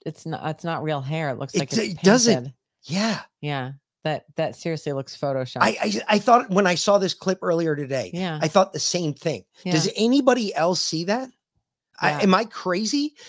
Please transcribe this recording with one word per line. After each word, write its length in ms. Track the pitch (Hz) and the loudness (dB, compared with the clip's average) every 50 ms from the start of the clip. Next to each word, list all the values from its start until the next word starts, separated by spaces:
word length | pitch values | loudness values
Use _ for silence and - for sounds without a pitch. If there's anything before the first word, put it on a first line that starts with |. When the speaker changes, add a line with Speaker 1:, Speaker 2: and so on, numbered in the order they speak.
| - | -12
Speaker 1:
it's 180 | 160 156 - - | -12 -12 -10 -10
not, 220 | 160 156 - - 156 | -8 -8 -6 -6 -6
it's 160 | 156 - - | -6 -6 -6
not 180 | 170 165 - | -6 -4 -4
real 180 | 151 156 151 139 | -2 -4 -4 -4
hair. 280 | 131 139 160 160 160 139 | -4 -4 -4 -4 -4 -4
It 80 | 123 - | -4 -6
looks 160 | 139 131 - | -6 -4 -2
Speaker 2:
It 40 | - | -2
Speaker 1:
like 120 | 139 - | -2 -2
it's 80 | - 226 | -2 -2
Speaker 2:
d-, 180 | 208 214 175 - | -2 -4 -2 2
doesn't. 320 | 170 196 226 254 233 233 190 | 4 6 6 6 6 4 2
Speaker 1:
painted. 200 | 127 120 143 - _ _ _ _ _ - | 2 -2 -8 -14 _ _ _ _ _ -10
Speaker 2:
Yeah. 360 | - 151 196 214 226 196 139 - _ _ _ | -6 -4 -2 -2 -2 -4 -4 -8 _ _ _
Speaker 1:
Yeah. 300 | 147 147 143 135 123 131 139 - _ _ _ _ - | -8 -6 -6 -6 -6 -8 -10 -14 _ _ _ _ -6
That, 220 | 156 151 - - _ _ | -6 -6 -6 -8 _ _
that 180 | - 160 - 117 | -4 -4 -4 -6
seriously 380 | - - 170 160 147 - 147 | -6 -6 -6 -6 -4 -4 -6
looks 240 | 143 135 135 - - | -6 -6 -6 -8 -8
photoshopped. 460 | - 151 143 135 131 131 123 - - | -6 -4 -4 -2 -2 -4 -4 0 2
Speaker 2:
I, 140 | 180 220 220 - | 2 2 2 0
I, 120 | - 214 202 220 - - | -2 -2 -2 -2 0 0
I 100 | 214 208 | 0 2
thought 320 | - 254 233 247 269 233 | 4 6 6 6 4 4
when 160 | 185 196 196 | 2 4 4
I 80 | 180 180 | 4 2
saw 240 | 156 - 208 202 202 | 2 2 4 4 4
this 160 | 190 175 - | 2 0 -4
clip 240 | - - 185 185 - | -2 -2 -2 -2 0
earlier 320 | - 185 165 165 170 160 147 | 0 0 0 2 0 0 -2
today, 360 | 143 143 127 135 131 107 90 | -2 -4 -4 -4 -4 -4 -6
Speaker 1:
Yeah. 260 | - 175 190 175 160 151 | -6 -6 -6 -4 -4 -2
Speaker 2:
I 80 | 160 156 | 0 2
thought 240 | - 196 190 - - | 4 4 4 4 0
the 40 | 151 | -4
same 360 | - - - 180 175 151 139 | -4 -2 -2 -2 -2 -2 -4
thing. 300 | - - 165 135 98 - _ _ - - | -4 -4 -4 -4 -6 -8 _ _ -10 -4
Speaker 1:
Yeah. 80 | 185 | 0
Speaker 2:
Does 180 | 175 156 160 202 - | 0 0 0 0 0
anybody 580 | 190 220 240 262 285 254 262 240 254 220 196 147 | 0 2 4 4 4 4 4 4 2 2 -2 -2
else 260 | 151 160 180 185 - | 0 0 0 0 0
see 220 | - - - 160 170 | -2 -4 -4 -4 -2
that? 260 | 185 208 254 262 254 - _ _ _ _ _ _ _ _ _ _ _ _ - | -2 -2 -4 -4 -10 -14 _ _ _ _ _ _ _ _ _ _ _ _ -2
I, 100 | - 185 | 0 0
Speaker 1:
Yeah. 120 | 185 - | 0 2
Speaker 2:
am 120 | 208 196 185 | 4 4 4
I 100 | 196 233 | 4 2
crazy? 680 | - - - - 180 175 196 220 214 294 285 285 302 - - - | -2 -8 -6 -4 -2 -2 -2 -2 -2 -2 -2 -2 -4 -6 -12 -20